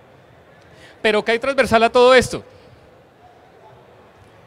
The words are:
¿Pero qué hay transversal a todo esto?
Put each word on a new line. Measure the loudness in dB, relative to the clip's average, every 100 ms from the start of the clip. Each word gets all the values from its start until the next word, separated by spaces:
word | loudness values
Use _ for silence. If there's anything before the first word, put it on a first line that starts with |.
| _ _ _ _ _ _ _ -20 -20 -8
¿Pero | -4 -2
qué | -2
hay | -4
transversal | -4 -4 0 0
a | 0
todo | 2 4 4
esto? | 0 -6 -16 -20 -20 _ _ _ _ _ _ _ _ _ -20 -20 _ _ _ _ _ _